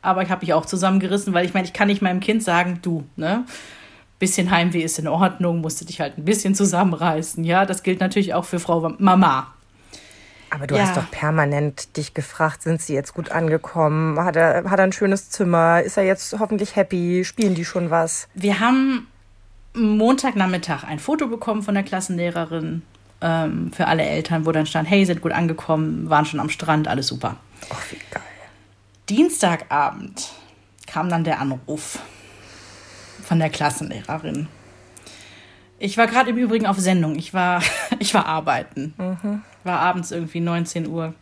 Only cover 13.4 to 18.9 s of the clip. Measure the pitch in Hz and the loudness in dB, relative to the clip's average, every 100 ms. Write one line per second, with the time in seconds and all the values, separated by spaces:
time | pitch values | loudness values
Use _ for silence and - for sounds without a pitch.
13.4 | 165 156 - 165 156 156 160 151 175 160 | 0 0 -2 0 2 2 0 0 0 4
14.4 | 165 139 185 196 190 - 202 196 - - | 4 4 2 2 2 2 0 0 -4 -2
15.4 | 180 170 165 170 185 208 190 190 - 214 | 2 4 6 4 2 2 2 0 -4 -4
16.4 | 214 208 202 - 190 180 175 180 185 - | -2 -2 -2 0 0 0 0 0 -2 0
17.4 | 208 175 170 185 175 165 165 - - - | 2 2 -2 -4 0 2 0 -2 -10 -4
18.4 | 202 185 226 262 269 | 0 2 4 4 2